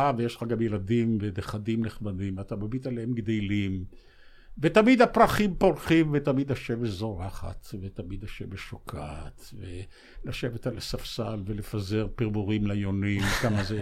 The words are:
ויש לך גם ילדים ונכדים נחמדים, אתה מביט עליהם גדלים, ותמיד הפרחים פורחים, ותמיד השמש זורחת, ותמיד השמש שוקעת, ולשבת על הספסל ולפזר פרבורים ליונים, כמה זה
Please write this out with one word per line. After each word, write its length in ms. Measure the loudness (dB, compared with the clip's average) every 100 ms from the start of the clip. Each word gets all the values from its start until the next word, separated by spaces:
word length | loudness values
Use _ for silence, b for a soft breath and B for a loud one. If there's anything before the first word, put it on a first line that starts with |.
| 2 2
ויש 180 | 0 -2
לך 80 |
גם 180 | -2 0
ילדים 560 | 0 0 2 2 4 2
ונכדים 640 | 0 -4 -4 -4 -2 0 -2
נחמדים, 540 | -4 -6 -4 -4 -4
אתה 160 | -6 -6
מביט 320 | -4 -4 -4
עליהם 260 | -4 -2
גדלים, 720 | -2 0 0 2 0 0 -2 -6 b b b b b b -2
ותמיד 440 | 4 8 8 8
הפרחים 540 | 8 8 6 6 2 4
פורחים, 540 | 4 4 4 4 6
ותמיד 380 | 2 2 2 0
השמש 380 | -2 -2 -2 -2
זורחת, 800 | -2 -4 -4 -6 -6 -8 -10 -12 -10
ותמיד 420 | -10 -10 -8 -8
השמש 360 | -8 -10 -10 -10
שוקעת, 920 | -10 -12 -10 -8 -8 -8 -10 -14 -16 -14 -10 -10 -12 B B B
ולשבת 440 | -8 -6 -6 -4 -6
על 100 | -6
הספסל 640 | -6 -8 -6 -6 -4 -4 -4
ולפזר 640 | -6 -4 -6 -2 0 -2 -2
פרבורים 520 | -2 0 0 0 0
ליונים, 540 | 0 -2 0 0 0 0 2
כמה 220 | 2 0
זה 120 | 0 -2